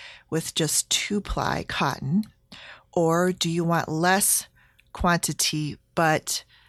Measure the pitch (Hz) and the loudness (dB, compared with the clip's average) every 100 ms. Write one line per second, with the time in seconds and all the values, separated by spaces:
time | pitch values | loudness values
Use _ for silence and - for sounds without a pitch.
0 | - - - 160 - - 156 - - - | -20 -18 -6 -4 -4 -2 0 0 0 -2
1 | - 208 - - - - - - 151 - | 0 -4 -2 -2 -2 -2 -4 -2 -2 -2
2 | 135 190 - _ - - - - _ 180 | 0 0 0 _ -20 -20 -20 -20 _ 0
3 | 165 165 180 185 170 170 170 165 - 156 | 4 4 2 0 -2 0 2 0 0 0
4 | 180 190 - - - _ _ _ _ - | 2 4 2 0 -2 _ _ _ _ -2
5 | 180 170 - 151 - 151 147 - _ - | 0 2 0 -2 -2 -2 -4 -8 _ 0
6 | 160 151 - - - - | 2 2 0 -8 -8 -20